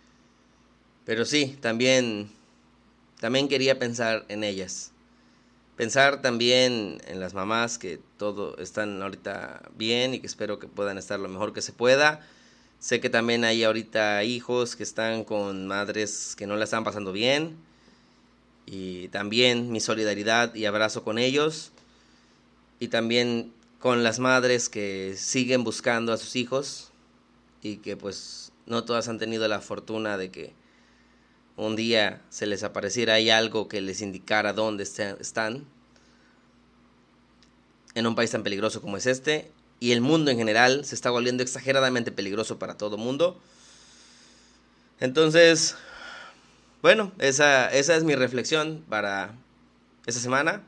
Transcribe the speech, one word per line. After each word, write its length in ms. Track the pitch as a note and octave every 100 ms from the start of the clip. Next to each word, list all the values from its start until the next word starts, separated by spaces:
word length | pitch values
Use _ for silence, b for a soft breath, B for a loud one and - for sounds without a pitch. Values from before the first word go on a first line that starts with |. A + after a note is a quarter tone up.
| b b b b b b b _ _ _
pero 200 | - A2+
sí, 340 | B2 D3 C3 -
también, 680 | A#2 A2+ B2+ C3 A#2+ G#2 G#2 b b b b _ _ _ _ -
también 280 | A#2 C3 C#3
quería 300 | C3+ C3 C3
pensar 460 | A#2+ A#2+ A2+ A2 -
en 160 | G#2
ellas. 480 | G#2 F#2+ F#2 - - _ _ b b b b b _ -
Pensar 460 | A2+ C3 C#3 C#3
también 760 | C3 A#2 A#2+ B2+ B2+ A#2+ G2 C2 -
en 120 | F#2
las 160 | F2+
mamás 440 | G2 G2 A2+ A#2+ -
que 200 | F#2 D2+ - -
todo 380 | G#2 G2+ E2+ -
están 440 | F#2 G#2+ G#2 G2
ahorita 680 | G2 F#2+ G2+ G2 C2+ C2 -
bien 400 | - A2 A#2+ C3
y 60 | B2
que 60 | F#2+
espero 320 | - G#2 G2
que 100 | F#2+
puedan 300 | - G2+ G2
estar 200 | F#2+ G2+
lo 100 | F#2+
mejor 240 | F#2+ G#2+
que 100 | G#2+
se 100 | -
pueda. 480 | - B2 C3+ D3+ D3+ B B B B B B
Sé 220 | - A#2+
que 100 | B2+
también 340 | A#2 A#2 A#2
hay 200 | A#2 A2+
ahorita 580 | A2 A2 G#2+ A2 G#2+ G#2
hijos 520 | A2 A#2+ B2 B2 A#2+ -
que 60 |
están 420 | G#2 - A2+ A2+
con 420 | G#2 G#2+ G2+ F#2+ F#2+
madres 680 | G2 G2+ G#2 G#2 - - -
que 100 | G2+
no 100 | G#2
la 80 |
están 200 | G#2+ A2+
pasando 280 | G#2+ G#2 F#2+
bien. 440 | G2 B2 C#3+ E3 D#3+ - b b b b b b b _ _ -
Y 420 | G2 F#2 F2+ F#2
también 640 | G2+ G#2 A2+ B2 A#2+ A#2+
mi 80 | A2+
solidaridad 720 | - A2 G#2+ G2+ G#2+ A2+ A#2+
y 120 | A2+ G#2+
abrazo 380 | G#2+ A2 A#2
con 140 | A2 A2
ellos. 540 | B2+ C#3+ D#3 D#3+ - - b b b b b b b _ _ -
Y 80 | A#2
también 640 | A#2 A2+ A#2+ A#2+ A#2 A#2 - _ _
con 240 | B2+ A#2+
las 160 | A#2 A#2
madres 500 | B2+ B2+ B2 B2 -
que 460 | A2 G2+ F#2+ F#2+ F#2+
siguen 480 | - C3+ B2 B2+
buscando 480 | A2+ A2+ B2+ A#2 A#2
a 40 | A2
sus 200 | - B2+
hijos 540 | A#2 C3 - - - _ _ _ _ _ _ _
y 160 | G#2+ G2+
que, 180 | G#2+ G2
pues, 560 | G2+ F#2 - - - _ -
no 180 | A#2
todas 240 | A#2 A#2 A#2
han 100 | A2
tenido 280 | A2 A2+ A2
la 120 | G2+
fortuna 560 | - G2+ - A2 G#2+ G2
de 140 | F#2
que 220 | E2+ C#2+ - b b b b b b b b _ -
un 200 | A2 A2
día 460 | A2+ A2+ G2+ - -
se 180 | - G#2
les 160 | F#2+
apareciera 520 | G#2 - G2+ A#2+ A2+
ahí 160 | A2 A2+
algo 380 | A2+ A2 G#2+ F#2+
que 120 | G#2+
les 200 | F#2+ F#2+
indicara 520 | G2+ F#2+ - G#2+ G#2
dónde 320 | G2 A2 G#2
est-, 360 | F#2+ - G2+ G2+
están 440 | - A2+ A2 C3 C#3+ _ _ b b b b b b _ _ _ _ _ _ _ _ _ _ _ _ _ _
en 120 | A#2 A2+
un 80 |
país 160 | A2+ A2+
tan 120 | A2+
peligroso 380 | G#2 G2 G#2+ A2
como 160 | G#2 G2
es 100 | B2
este. 460 | C3 D3+ D3+ - _ _ -
Y 140 | A#2+
el 80 | A#2+
mundo 300 | C3 E3 D3
en 80 | A#2
general 460 | A2 A2 B2 C#3
se 100 | C#3
está 160 | A#2+ B2+
volviendo 320 | A#2+ B2 B2+
exageradamente 680 | B2 C3 C3 C3+ C3 B2 A#2
peligroso 460 | - G2 G#2 G#2+ -
para 180 | G#2 -
todo 200 | G#2 G#2
mundo. 440 | A#2 C#3 F3 F#3 B B B B B B B B B B B B _ _ _ -
Entonces, 800 | B2+ C#3 D#3+ E3+ E3 D#3+ - - B B B B B B B B B _
bueno, 300 | D#3+ A3 G3 -
esa, 480 | C3+ C3+ D3 C3+ A#2+
esa 220 | C3+ C#3+
es 80 | D#3+
mi 140 | D#3+ C3+
reflexión 680 | B2 B2 A2+ D#3 D#3 D#3 -
para 480 | G#2+ G2+ G2 G2 A#2+ _ _ _ _ _ _
esta 160 | - A#2+
semana. 440 | B2 C3 D#3+ G3+